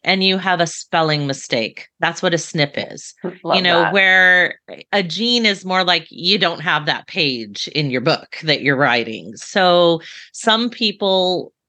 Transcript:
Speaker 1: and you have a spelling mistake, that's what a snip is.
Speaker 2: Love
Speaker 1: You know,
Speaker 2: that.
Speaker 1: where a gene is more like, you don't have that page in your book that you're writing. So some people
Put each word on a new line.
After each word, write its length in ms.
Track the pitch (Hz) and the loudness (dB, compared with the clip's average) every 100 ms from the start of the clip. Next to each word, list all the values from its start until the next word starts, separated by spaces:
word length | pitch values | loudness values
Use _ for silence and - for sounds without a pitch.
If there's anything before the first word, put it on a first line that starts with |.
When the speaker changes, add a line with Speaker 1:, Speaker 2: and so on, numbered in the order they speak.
Speaker 1:
and 180 | - 190 | -2 2
you 160 | 190 190 | 2 2
have 220 | 185 175 | 0 0
a 60 | 170 | 0
spelling 600 | - - 170 160 151 143 | -4 -4 0 0 0 -2
mistake, 600 | 135 - 123 110 - - _ | -6 -4 -4 -4 -8 -20 _
that's 240 | 165 170 | -4 -2
what 120 | 185 | 0
a 40 | 165 | -2
snip 360 | - 165 143 - | -2 -2 -2 -4
is. 380 | 101 - - - 180 175 | -10 -12 -18 -12 -12 -8
Speaker 2:
Love 140 | 170 170 | -2 0
Speaker 1:
You 60 | |
know, 180 | 180 170 | 2 2
Speaker 2:
that. 120 | 175 | 2
Speaker 1:
where 680 | 190 190 185 185 180 170 - - - - | 4 4 6 6 6 4 -2 -18 -20 -4
a 100 | 202 | -2
gene 440 | 180 165 233 240 220 | -2 -2 0 2 2
is 180 | 196 | -2
more 180 | 185 185 | -2 0
like, 240 | 180 170 - | 2 0 -2
you 280 | - 175 196 | -6 -2 0
don't 220 | 175 - | 0 -2
have 260 | 160 151 151 | -2 -2 -2
that 220 | 127 - | -6 -6
page 580 | - 147 123 104 101 - | -4 -2 -4 -8 -10 -6
in 220 | 151 147 | -4 -2
your 120 | 127 | 0
book 340 | 113 147 - - | 0 -2 -4 -8
that 160 | 156 139 | -2 0
you're 140 | 131 135 | 0 2
writing. 580 | 139 120 113 110 85 110 | 2 0 -2 -8 -12 -16
So 640 | - 202 180 175 170 165 - - - | -6 0 4 6 4 2 -4 -20 -20
some 380 | - 233 220 240 | -4 0 2 0
people 800 | - 220 - 196 190 180 175 - _ | -2 -4 -2 0 0 0 -2 -6 _